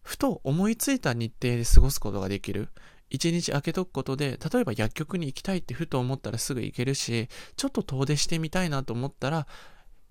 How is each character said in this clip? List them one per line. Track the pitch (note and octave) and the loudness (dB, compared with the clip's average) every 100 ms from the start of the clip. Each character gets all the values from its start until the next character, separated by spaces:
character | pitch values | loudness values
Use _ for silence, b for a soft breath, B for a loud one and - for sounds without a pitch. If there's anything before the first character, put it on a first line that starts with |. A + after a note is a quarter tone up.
ふ | - - | -14 -2
と | C#4 - | -2 0
思 | C3+ D#3+ G#3 | -2 0 0
い | A3+ | 0
つ | - | -2
い | C4+ | 0
た | D3 | 0
日 | A#2+ A2+ | -2 -4
程 | - B2 A#2+ | -4 -2 0
で | |
過 | A#2 - | 10 12
ご | C3+ | 12
す | - | 6
こ | G#2+ | -2
と | G2 | -2
が | F#2+ | -2
で | G2 | -4
き | - | -4
る。 | G2+ A#2+ - B B - | -6 -8 -12 B B -10
一 | C3+ E3+ | -2 0
日 | E3+ - | 0 0
空 | C#3+ | -2
け | E3 | -2
と | F#3+ F3+ | -4 -4
く | |
こ | C3+ | -6
と | C3+ C3+ | -4 -2
で、 | C#3+ A#2+ D#3 | -2 -4 -2
例 | B3+ | 0
え | |
ば | F3 | 0
薬 | A2 A2 | 0 -2
局 | - D3+ F#3 | -2 -6 -4
に | D3 | -4
行 | - | -6
き | |
た | - | -4
い | F#3+ | -4
っ | |
て | - | -4
ふ | B2 E3 | -6 -4
と | C3+ | -2
思 | B2 C3+ | -2 -4
っ | |
た | G#2+ | -6
ら | A#2 | -6
す | - | -4
ぐ | B2 | -4
行 | G#2 | -6
け | - B2 | -4 -4
る | C3+ | -2
し、 | - A#2 A2 B B - | -2 -4 -4 B B -6
ち | C#4 | -4
ょ | |
っ | |
と | A#3+ | -4
遠 | - C3 C#3 | -4 -2 0
出 | D3 | 0
し | - | 0
て | E3 | 0
み | D#3+ | -2
た | F#3+ | -2
い | F3 | 0
な | C#3 | -2
と | B2+ | -4
思 | A#2 C3+ | -6 -6
っ | |
た | - C3 | -6 -4
ら、 | D#3+ C#3+ B B B B - - | -4 -6 B B B B -20 -12